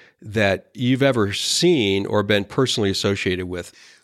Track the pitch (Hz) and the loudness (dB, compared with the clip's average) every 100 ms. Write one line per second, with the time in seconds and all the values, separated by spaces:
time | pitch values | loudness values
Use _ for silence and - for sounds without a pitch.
0 | - _ 110 107 101 95 - - 123 131 | -20 _ -6 0 2 0 -4 -4 0 2
1 | 139 120 101 101 - - 170 165 101 98 | 2 2 0 -2 -4 0 2 2 2 0
2 | 101 107 101 104 95 - 127 - 101 95 | 0 -2 2 0 0 -2 0 0 0 0
3 | 104 101 95 92 90 87 - - - - | -2 -2 -2 -4 -6 -8 -12 -18 -20 -20